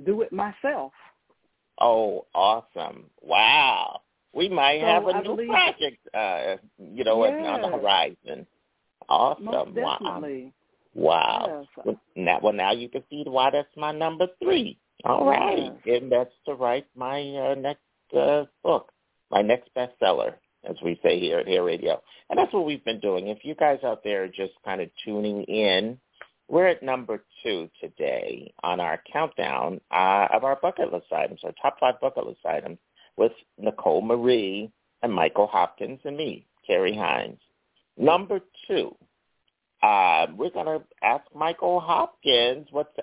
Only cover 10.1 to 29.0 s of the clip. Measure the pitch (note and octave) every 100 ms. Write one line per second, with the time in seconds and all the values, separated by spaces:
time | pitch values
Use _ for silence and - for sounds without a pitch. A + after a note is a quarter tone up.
10.1 | F3+ D3 C3+ B2+ _ _ _ _ E2+ D#2+
11.1 | E2 B1+ G#1+ - D3+ C#3+ - - G#2+ _
12.1 | - F2+ E2+ G#2+ G#2 F#2+ A#2 A#2+ C3+ -
13.1 | D3 C#3+ C3 C3+ C#3+ C#3 - D3+ D3+ D#3+
14.1 | D#3+ F3+ - F#4 F4+ A#3 - _ _ -
15.1 | - C#4 - G4+ G4 C4 - A2 A#2+ B2+
16.1 | B2 B2 _ - C3 B2 B2+ C#3 B2+ B2+
17.1 | C#3+ C#3+ C#3 C3 C#3 C3+ D3 _ _ _
18.1 | C#3+ C#3 D3 C#3+ _ F3 D#3+ - _ _
19.1 | _ - G2 G#2 A#2+ - C3 B2 - F#2+
20.1 | D2+ G1+ - _ _ - E2 E2+ E2+ E2+
21.1 | F2 F2 E2+ - F2+ F2 E2+ - D#2+ -
22.1 | - - A3+ - G#3 D#3 C#3+ - A2 G#2
23.1 | F#2 G2 G#2+ C#3+ D3+ D3+ C#3 B2 A2 G#2+
24.1 | G2+ F#2+ F2+ F#2+ - A2 F#2 F2 - -
25.1 | G#2 G#2 G2+ - G#2+ G#2 F#2 G#2+ B2+ _
26.1 | - - _ - D#3+ F#3 E3+ C3 B2+ A#2
27.1 | G#2 _ - A#2+ F#2+ E2 _ - - D2
28.1 | B1+ G1+ A#1+ - - F2 F2+ E2+ E2